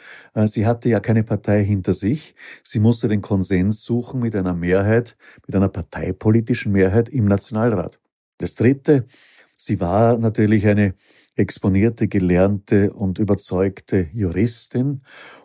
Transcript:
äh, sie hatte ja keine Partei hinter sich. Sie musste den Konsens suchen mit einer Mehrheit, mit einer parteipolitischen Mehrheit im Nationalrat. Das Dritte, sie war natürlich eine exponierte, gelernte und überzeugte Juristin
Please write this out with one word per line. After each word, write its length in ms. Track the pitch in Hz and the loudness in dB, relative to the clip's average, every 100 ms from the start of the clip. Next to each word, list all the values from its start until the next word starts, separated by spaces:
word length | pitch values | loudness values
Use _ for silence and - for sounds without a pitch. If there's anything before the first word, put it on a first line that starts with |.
| - - - - | -20 -20 -10 -2
äh, 140 | 107 | -2
sie 180 | - 107 | 0 0
hatte 220 | 117 120 | 0 0
ja 100 | 107 | 0
keine 240 | 95 113 | 2 0
Partei 420 | 110 101 - 104 98 | 0 -2 0 0 2
hinter 280 | 101 92 | 0 0
sich. 420 | 90 98 156 - _ - - - | -2 -2 -4 -6 _ -20 -20 -8
Sie 160 | - | 0
musste 260 | 110 117 113 | 2 2 0
den 160 | 104 | -2
Konsens 600 | 98 101 92 92 95 107 - | -2 -2 0 0 0 -2 -4
suchen 360 | 120 120 131 | -4 -4 -6
mit 140 | 120 107 | -4 -2
einer 200 | 92 87 | -4 -4
Mehrheit, 600 | 87 92 101 113 117 - - - - | 0 2 2 2 0 -10 -20 -20 -6
mit 80 | 98 | 0
einer 140 | 98 | 0
parteipolitischen 1040 | - 85 - - 92 110 113 113 120 107 | -2 -10 -8 -6 -4 2 2 2 -4 0
Mehrheit 360 | 98 95 107 117 | 2 2 2 0
im 180 | 139 104 | 0 0
Nationalrat. 760 | 98 - 110 120 104 85 - _ _ _ - | 0 -2 -2 -2 -2 -6 -12 _ _ _ -10
Das 180 | 87 - | -8 0
Dritte, 480 | 110 139 - 143 113 - - - _ - | 0 0 2 2 0 -12 -20 -20 _ -14
sie 220 | - 98 | -6 -4
war 400 | 87 98 117 117 | 0 2 4 2
natürlich 480 | 113 107 107 107 104 | 0 0 2 4 2
eine 280 | 104 104 - _ - - - | 2 2 -2 _ -20 -12 -4
exponierte, 720 | 98 - 107 95 110 113 107 | -4 -2 -2 2 2 0 -2
gelernte 840 | 101 90 87 98 101 - 104 101 | 0 2 4 2 0 0 2 2
und 260 | - 98 90 | -2 -4 -2
überzeugte 880 | 104 101 - 92 98 98 - 101 85 | -2 -2 -2 -2 -2 -4 -4 -2 -2
Juristin 880 | 104 95 85 117 - - 123 135 139 _ - - - | -4 -4 0 -2 -4 -8 -4 -4 -4 _ -20 -20 -20